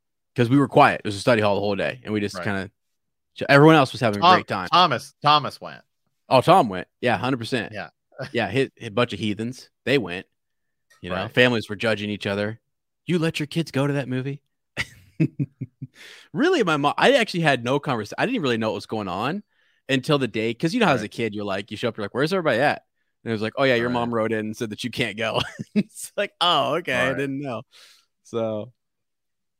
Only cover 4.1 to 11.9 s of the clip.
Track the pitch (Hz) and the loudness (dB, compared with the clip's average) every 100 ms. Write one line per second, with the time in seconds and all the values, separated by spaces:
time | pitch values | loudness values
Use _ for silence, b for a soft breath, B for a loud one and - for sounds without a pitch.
4.1 | 104 170 180 - 104 90 165 180 113 - | 4 6 6 2 -6 0 4 4 0 -8
5.1 | _ 147 151 117 - 85 64 _ _ _ | _ 2 2 0 -10 -16 -18 _ _ _
6.1 | _ - 127 135 185 120 92 - - 120 | _ 2 4 6 6 4 -2 -10 -4 -2
7.1 | 98 123 131 110 123 98 104 82 _ _ | 0 -2 -4 -4 -4 -4 -10 -14 _ _
8.1 | - 135 117 98 123 131 - 113 107 120 | -16 -6 -4 -2 0 -2 -4 -8 -2 -2
9.1 | 101 107 101 117 - - _ 120 139 90 | -2 -4 -4 -6 -10 -18 _ 0 0 0
10.1 | 92 - _ _ _ _ _ _ _ 87 | -10 -12 _ _ _ _ _ _ _ -8
11.1 | 90 107 131 123 117 - 101 113 | -6 -2 4 4 4 -4 -4 -2